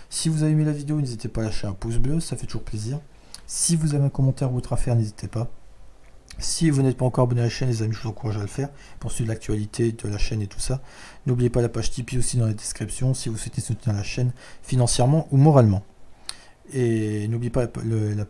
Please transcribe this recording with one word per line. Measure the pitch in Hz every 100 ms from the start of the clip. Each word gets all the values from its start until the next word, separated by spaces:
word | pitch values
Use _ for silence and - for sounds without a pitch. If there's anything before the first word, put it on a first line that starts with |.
| -
Si | - 160
vous | 156
avez | 156
aimé | 151 151
la |
vidéo, | 147 143 151
n'hésitez | 135 113 117
pas | 113
à | 110
lâcher | 107 110
un |
pouce | 98 110 113
bleu, | 127 160
ça | - 123
fait | -
toujours | 107 -
plaisir. | 107 107 143 - - - - -
Si | - - 170
vous | 156 143
avez |
un | 139
commentaire | - 135 131 135
ou | 123
autre | -
à | 123
faire, | - 117
n'hésitez | 107 - -
pas. | 110 123 - - - - - - - - -
Si | - - 165
vous | 135
n'êtes | 135 123
pas | 127
encore | 127
abonné | 123 120
à | 117
la |
chaîne, | - 131
les | 113
amis, | 110 107
je |
vous | 110
encourage | 104 110 104
à |
le | 101
faire | - 139 - - -
pour | 117
suivre | - 110
l'actualité | 110 - 113 104 - 117
de | 113 107
la | 101
chaîne | - 110
et | 101
tout | -
ça. | - 131 - - - - -
N'oubliez | 123 123
pas | 123
la | 117
page | 117 -
Tipeee | - 120 127
aussi | 113 123
dans | 110
la |
description | 104 - - 104 - 127 131
si | -
vous | 110
souhaitez | 113 -
soutenir | - 110 - 104
la |
chaîne | 98 - 127 - - -
financièrement | - 127 120 - 123 156 156
ou | 135
moralement. | 147 139 113 98 - - - - - - - - -
Et | 135 120 113 107 107 104
n'oubliez | 117 120
pas | 131 120 -
le, | 113 113 107
la, | 104 104